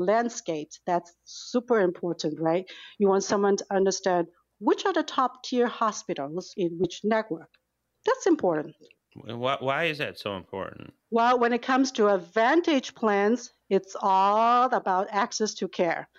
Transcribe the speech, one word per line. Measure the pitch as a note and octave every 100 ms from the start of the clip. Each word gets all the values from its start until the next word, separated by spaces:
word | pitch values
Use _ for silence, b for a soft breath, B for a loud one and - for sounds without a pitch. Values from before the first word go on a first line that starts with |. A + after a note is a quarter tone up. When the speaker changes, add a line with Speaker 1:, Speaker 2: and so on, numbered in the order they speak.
| F3
Speaker 1:
landscape. | A3 A#3+ A#3 - D#3 D3+ - -
That's | F3 F3 _ -
super | - - B3 A#3+ A3+
important, | F3+ F3 F3 E3 D#3+ D3+
right? | D#3+ E3+ F#3 B B B
You | G3
want | G3
someone | G3 G#3 G3+ G3
to | -
understand | G3 G3 F#3 G3 F3 E3+ b _ -
which | G#3+ G#4 G4+
are |
the | F4
top | D4+ - B3+ -
tier | - B3 A#3+
hospitals | - A3 G3+ - E3+ C#3 E3+ F3+ -
in | F3 E3+
which | F3+ -
network. | G3+ A3 A3 E3 - _ _ _ _ _ -
That's | C5 G4
important. | E4 F#3+ D#3 C#3+ - - _ _ -
Speaker 2:
Wh-, | - A#2 B2 C#3
why | B2+ C#3 E3
is | D3
that | A#2+ F2+
so | G#2+ F#2+
important? | - F#2+ F2+ - - - -
Speaker 1:
Well, | A3+ A#3+ B3
when | A#3
it | A#3+
comes | B3+ C4 C4
to | - G#3
Advantage | G3 E3+ A3+ A#3 D#4+ F4 C#4 - -
plans, | A3 G3+ G3+ A#3+ - _ -
it's | F#3+ F#3+ -
all | G3+ F#3+ G3 G#3 A#3 B3 B3+
about | A3 G3+ F#3 G3+
access | G3+ A#3 - G#3+ -
to | F#3
care, | - F3 D3+ -